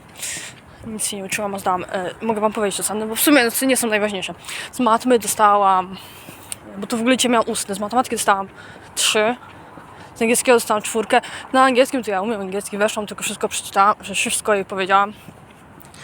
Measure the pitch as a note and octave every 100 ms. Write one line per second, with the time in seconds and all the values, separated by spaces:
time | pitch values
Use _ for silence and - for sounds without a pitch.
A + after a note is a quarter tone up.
0 | - - - - - - - - A#3 G#3+
1 | - G#3 G3 - G3+ G3 G3 F3+ - G3
2 | F3+ - A3+ G#3+ G#3+ G#3+ G3+ F#3+ - G#3
3 | A3 A3 - C#4+ A#3 - C4+ B3 A#3 G#3+
4 | G#3 G3 - F3 - - - - A#3+ A3+
5 | B3+ B3 - - G#3 G3+ G3 F#3 F#3 F#3+
6 | - - - - - - G#3 G3 G3+ A#3
7 | A#3 C4 A#3+ A#3+ A3+ G#3+ - G3 G#3 A#3+
8 | B3 A3+ - G3 G3 - - - - -
9 | - A3+ G#3+ B3 - - - - - -
10 | - - A3+ A#3+ - A#3 - G#3+ - A3+
11 | G#3 B3 - - - C4 C4 B3 C4 C4+
12 | A3 F#3+ G#3+ G#3 F#3+ G3 - G3+ G#3+ A3
13 | G3+ F#3+ - G3+ - - - G3+ G3+ G#3
14 | F#3+ F#3+ - - - G3+ F#3+ G3 F#3+ G3
15 | G3+ G#3+ - - - - - - - -